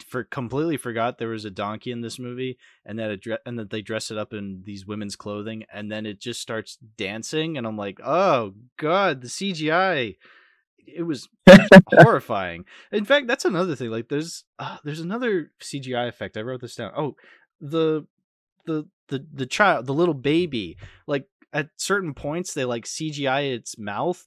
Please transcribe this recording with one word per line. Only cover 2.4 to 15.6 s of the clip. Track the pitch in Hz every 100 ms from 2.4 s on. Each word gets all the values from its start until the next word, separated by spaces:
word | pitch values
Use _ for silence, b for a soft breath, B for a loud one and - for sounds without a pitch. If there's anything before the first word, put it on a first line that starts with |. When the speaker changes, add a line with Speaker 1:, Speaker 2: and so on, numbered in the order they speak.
| 127 123 _ _ -
Speaker 1:
and | 110
that | 110
it | 98
dre-, | - 110 123
and | 120
that | 101
they | 110
dress | 101 110 -
it | 107
up | 104
in | 107 101 92 101
these | 101 95
women's | 107 101 -
clothing, | 104 104 107 110 107
and | 104 104
then | 107 110
it | 101
just | 123 117
starts | - 110 - - 113 -
dancing, | 98 113 - 156 165 151
and | 113
I'm | 107
like, | 101 98
"Oh, | 120 165 190 135 104 101 123 -
God, | 156 190 190 131
the | 120
C | - 196
G | 160 151
I." | 170 190 151 113 - - - _ _ _ _ -
It | 170
was | 170 135 - _ -
Speaker 2:
<laughs> | 196 202 190 -
Speaker 1:
horrifying. | - 233 170 - 104 92 85 - b b
In | 208 208
fact, | 285 240
that's | - 370
another | 170 185 143
thing. | 120
Like, | 113 117
there's, | 143 165 - - -
uh, | - -
there's | 147 156
another | 165 233 247 185 - _